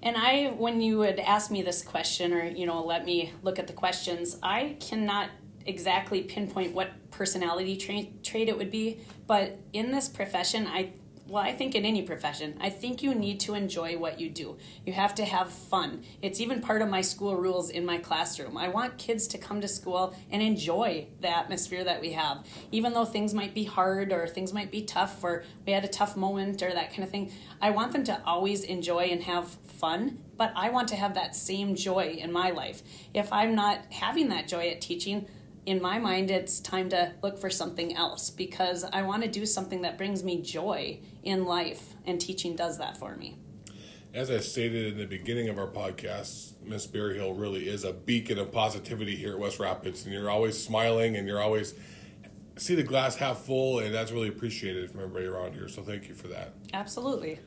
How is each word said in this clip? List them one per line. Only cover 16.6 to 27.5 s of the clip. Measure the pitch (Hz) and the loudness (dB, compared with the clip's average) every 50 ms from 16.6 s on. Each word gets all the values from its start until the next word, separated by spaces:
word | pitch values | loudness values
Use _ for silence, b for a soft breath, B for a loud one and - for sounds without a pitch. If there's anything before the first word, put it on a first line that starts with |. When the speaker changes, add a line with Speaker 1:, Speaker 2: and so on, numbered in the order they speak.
Speaker 1:
part | - - 214 214 220 | 2 2 4 4 4
of | 208 | 4
my | 190 185 | 4 2
school | 190 - - - 202 202 196 | 2 2 0 0 0 0 2
rules | 180 180 185 185 180 175 170 | 2 2 2 2 2 0 0
in | - 170 175 | 0 -2 0
my | 175 175 | 0 0
classroom. | 170 170 - 170 156 165 160 - - 143 123 113 113 | -2 0 0 0 0 0 0 -2 -4 -6 -6 -4 -2
I | 156 180 | -2 0
want | 180 214 240 247 240 - | 2 2 0 0 -2 -6
kids | - - 233 220 214 - | -2 0 2 2 2 0
to | - 202 | -2 -6
come | - - 202 208 202 | -6 -4 -2 -2 0
to | 196 | -2
school | - - - 185 180 180 185 185 185 B B B | -2 -2 -2 0 2 2 2 2 0 B B B
and | - 202 214 | 0 2 4
enjoy | 220 214 175 151 156 170 190 233 220 170 160 151 - - - - | 4 4 4 2 2 2 4 4 2 2 0 -4 -8 -12 -2 0
the | 180 170 | 2 2
atmosphere | 170 165 - 196 185 - - 185 180 185 | 2 0 0 0 0 0 0 0 -2 0
that | 180 170 - - | 0 0 0 -2
we | 165 160 | -4 -2
have. | 160 156 147 139 143 - B B B B B - | 0 0 0 0 -2 -6 B B B B B 0
Even | 220 220 240 233 | 2 2 4 4
though | 233 233 | 4 2
things | 220 - 214 208 214 202 | 2 2 0 0 2 2
might | 214 202 196 - | 0 -2 -2 -2
be | 214 214 | -2 -2
hard, | 208 - - 185 190 190 196 196 190 190 | -2 4 4 4 6 6 4 2 2 2
or | 170 170 | 2 2
things | 170 - - 190 185 190 | 0 -2 -4 -4 -2 -2
might | 208 202 190 | -2 -4 -2
be | - 214 214 | -4 -4 -4
tough, | 208 - - 190 196 - - - | -2 2 2 2 2 0 -2 0
or | 175 170 170 B B B B B | 0 0 0 B B B B B
we | - 196 | 2 2
had | 196 196 | 2 2
a | 196 | 0
tough | - - 208 202 - | 0 0 0 0 2
moment | 196 190 196 196 196 196 202 202 196 185 | 0 0 0 2 0 0 -2 -2 0 0
or | 180 180 | 0 0
that | 170 160 - | 0 -2 -4
kind | - - 190 | -4 -6 -6
of | 185 | -4
thing, | - 202 196 190 B B B B | -2 -4 -4 -4 B B B B